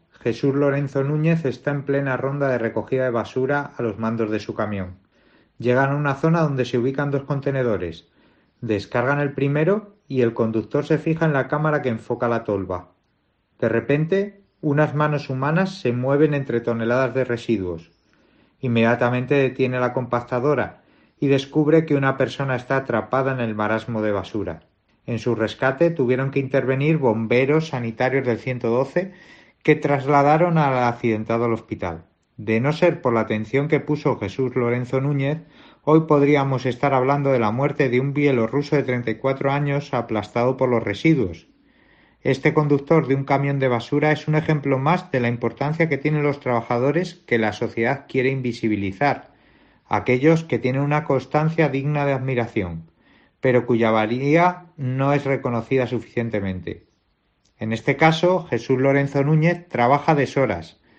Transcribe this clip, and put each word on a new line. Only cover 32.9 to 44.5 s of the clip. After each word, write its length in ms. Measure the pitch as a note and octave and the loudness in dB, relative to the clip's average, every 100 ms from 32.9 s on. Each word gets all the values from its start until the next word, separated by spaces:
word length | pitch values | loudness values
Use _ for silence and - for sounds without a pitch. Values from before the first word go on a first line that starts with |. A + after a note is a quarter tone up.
| E3 | 2
por 120 | B2+ | 0
la 80 | A#2 | 0
atención 460 | G#2+ A2 G#2+ C3+ D3 | 0 -4 -2 -2 0
que 120 | C#3+ | -2
puso 380 | - D3 D3 A#2 | -2 -2 -2 -2
Jesús 380 | G2 - B2+ B2+ | -4 -4 -4 -2
Lorenzo 440 | A#2+ B2 A#2+ C3+ | -2 -2 -2 -2
Núñez, 400 | C#3 C#3+ C#3 D#3+ - - - - | -2 -2 -2 -4 -10 -20 -20 -8
hoy 180 | - D#3+ | 2 4
podríamos 640 | D#3+ D3 C#3+ C#3+ C3+ B2+ C3 | 4 4 4 4 2 0 -2
estar 280 | - C#3+ | 0 0
hablando 380 | C3+ C3 C#3+ C#3 | 2 2 2 2
de 80 | B2+ | 2
la 120 | G#2+ | 2
muerte 380 | A#2 C#3 - C3 | 0 0 0 2
de 100 | B2 | 2
un 140 | C#3 | 0
bielorruso 600 | C#3+ C#3+ B2 A2+ C#3 C#3 D3 | 0 2 2 0 -2 0 0
de 80 | |
treinta 280 | B2+ B2 A2+ | 0 -2 -4
y 40 | G#2+ | -2
cuatro 360 | C3+ C3+ C3+ | -2 -2 -2
años 420 | C#3+ C#3+ C#3+ C#3+ | -2 -2 -4 -2
aplastado 640 | B2 A#2 G#2+ G#2 A#2+ B2 C3 | -4 -2 -4 -4 0 0 2
por 120 | B2+ | 0
los 140 | A#2 | 0
residuos. 640 | G2+ G2 D#3+ C#3 F#2 D#2 _ _ _ _ _ _ _ _ | -2 0 2 2 0 -6 _ _ _ _ _ _ _ _
Este 340 | C3 C#3 D3+ D#3 | -4 0 2 2
conductor 520 | D3 C#3+ - D#3+ B2+ | 2 2 4 2 4
de 60 | |
un 100 | C3+ | 0
camión 360 | C3+ C#3 C#3+ C#3 | 0 0 0 0
de 80 | C3 | 0
basura 440 | A#2+ - D3 D3+ | 0 0 0 2
es 160 | D3+ - | 0 0
un 80 | D#3 | -2
ejemplo 440 | D#3+ | 0